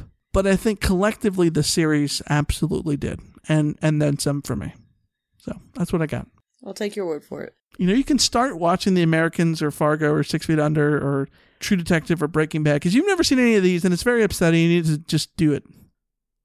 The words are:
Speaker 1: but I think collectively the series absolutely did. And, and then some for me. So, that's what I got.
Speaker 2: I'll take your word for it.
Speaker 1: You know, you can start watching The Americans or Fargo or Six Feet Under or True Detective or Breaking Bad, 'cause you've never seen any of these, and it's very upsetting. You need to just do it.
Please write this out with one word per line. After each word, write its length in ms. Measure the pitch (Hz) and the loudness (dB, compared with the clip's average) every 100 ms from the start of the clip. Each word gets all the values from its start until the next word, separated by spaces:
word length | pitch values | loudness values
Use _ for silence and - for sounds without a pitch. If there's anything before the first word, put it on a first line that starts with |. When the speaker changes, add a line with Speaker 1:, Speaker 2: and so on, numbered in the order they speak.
| - _ _ | -12 _ _
Speaker 1:
but 140 | 196 196 | 0 2
I 100 | 190 | 2
think 240 | 226 196 | 0 -2
collectively 680 | - 180 208 214 214 185 170 | 0 2 0 0 -2 2 2
the 120 | 160 | 2
series 600 | 147 - 156 151 143 - - | 0 0 2 0 0 -4 -2
absolutely 680 | 147 147 - 151 - 156 143 | -2 0 -4 -4 -4 -4 -4
did. 240 | - - - - - | -6 -8 -14 -16 -2
And, 320 | 156 151 - | 0 0 0
and 180 | 156 151 | 0 2
then 180 | 151 143 | 0 0
some 220 | 147 143 | -2 -4
for 160 | - - | -6 -8
me. 160 | - - _ _ _ _ _ _ | -8 -14 _ _ _ _ _ _
So, 160 | - - - | -14 -14 -16
that's 180 | - 175 | -8 -4
what 80 | 175 | -2
I 60 | 151 | -4
got. 200 | 123 - _ _ _ 208 | -6 -10 _ _ _ -18
Speaker 2:
I'll 60 | |
take 220 | 190 208 208 | -10 -8 -6
your 100 | 180 | -8
word 160 | 151 | -8
for 200 | - 190 | -10 -14
it. 120 | - _ _ - | -14 _ _ -2
Speaker 1:
You 100 | 180 | 0
know, 80 | |
you 80 | 233 | 2
can 160 | 277 277 | 2 0
start 400 | - 233 262 165 | 2 0 -2 0
watching 360 | 170 180 202 | 0 0 2
The 80 | 180 | 2
Americans 580 | 165 160 160 - 165 160 | 2 2 0 0 0 0
or 80 | 151 | -4
Fargo 420 | - 151 156 151 | 0 0 2 0
or 120 | 151 | 0
Six 220 | 143 160 - | -2 -4 0
Feet 120 | 156 | 0
Under 380 | 151 151 147 147 | 2 2 2 0
or 320 | 139 139 139 _ _ _ | 0 -2 -4 _ _ _
True 160 | - 196 | -2 -2
Detective 440 | 165 165 - 165 | 0 -2 0 -2
or 60 | 151 | 0
Breaking 380 | 156 156 160 | 0 -2 0
Bad, 180 | 151 147 | 0 2
'cause 100 | 175 | 2
you've 140 | 226 403 | 2 2
never 160 | 359 | 0
seen 160 | - 262 | 2 2
any 160 | 240 | 4
of 80 | 214 | 4
these, 220 | 185 175 | 4 2
and 100 | 185 | 0
it's 80 | 175 | 0
very 220 | 240 240 | 0 2
upsetting. 380 | 208 - 165 165 | 0 2 2 4
You 60 | 165 | 4
need 180 | 175 160 | 2 0
to 120 | 151 | -2
just 380 | - 156 - - | -2 -4 -4 -2
do 160 | 156 | 0
it. 100 | 143 - - - _ _ _ _ _ | 0 -6 -20 -20 _ _ _ _ _